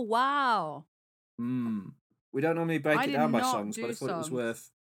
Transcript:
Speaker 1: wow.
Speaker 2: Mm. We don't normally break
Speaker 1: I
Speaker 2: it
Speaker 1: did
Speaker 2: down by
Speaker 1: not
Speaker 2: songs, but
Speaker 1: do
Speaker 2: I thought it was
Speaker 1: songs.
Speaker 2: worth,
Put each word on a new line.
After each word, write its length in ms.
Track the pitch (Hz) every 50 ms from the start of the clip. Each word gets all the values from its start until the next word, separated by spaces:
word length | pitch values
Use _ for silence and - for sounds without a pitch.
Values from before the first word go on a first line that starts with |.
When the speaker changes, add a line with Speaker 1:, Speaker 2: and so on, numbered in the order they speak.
| 247 208
Speaker 1:
wow. 800 | 220 233 247 277 285 285 277 247 226 202 165 156 143 143 170 _ _ _ _ _ _ _ _ _ _ -
Speaker 2:
Mm. 500 | 120 120 127 127 120 117 110 101 92 - - - _ _ _ _ _ _
We 100 | - 135
don't 140 | 147 165 165 165
normally 220 | 165 165 165 147
break 200 | 139 156 151 -
Speaker 1:
I 40 | -
Speaker 2:
it 40 | 139
Speaker 1:
did 60 | -
Speaker 2:
down 180 | 139 151 -
by 80 | - 117
Speaker 1:
not 120 | - -
Speaker 2:
songs, 260 | - 107 202 208 - 226
but 60 | 233 233
Speaker 1:
do 40 |
Speaker 2:
I 20 | 233
thought 140 | - 135 127
it 80 | 180 165
was 80 | 156 156
Speaker 1:
songs. 40 |
Speaker 2:
worth, 400 | 131 123 117 113 113 - - - _ _